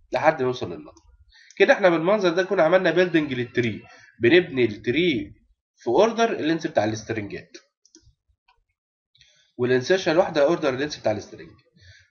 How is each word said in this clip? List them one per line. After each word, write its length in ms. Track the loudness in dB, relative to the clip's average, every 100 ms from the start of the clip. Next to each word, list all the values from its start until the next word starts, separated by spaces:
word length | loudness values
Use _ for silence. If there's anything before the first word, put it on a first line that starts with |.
| -8
لحد 300 | 0 0 0
ما 60 | -2
يوصل 240 | -4 -8
للنال. 200 | -12 -16 -20 _ _ _ _ _ 0
كده 160 | 2
احنا 160 | 4 4
بالمنظر 400 | 2 2 2 2
ده 140 | 0
كنا 200 | -2 2
عملنا 280 | 4 4 2
بيلدنج 420 | 2 2 0 -2
للتري، 500 | -6 -6 -2 -4 -4 -14 -20 -20 -2
بنبني 420 | 4 4 2 0
التري 680 | -2 -2 -4 -2 0 -2 -6 -16 _ _ _ _
في 120 | -2
اوردر 440 | 2 2 2 -2
اللينس 340 | -2 -4 -4 -2
بتاع 180 | -2
السترنجات، 720 | -2 -6 -8 -8 -8 -12 -16 -20 _ _ _ _ _ _ _ _ _ _ _ _ _ _ _ _ _ _ _ -6
والانسرشن 560 | 0 0 2 0 2
الواحده 300 | 0 0 2
اوردر 320 | 2 2 -2
اللينس 240 | -4 -6 -4
بتاع 140 | -4
السترنج. 380 | -4 -8 -18 -20 -20 _ _ -20 -20 _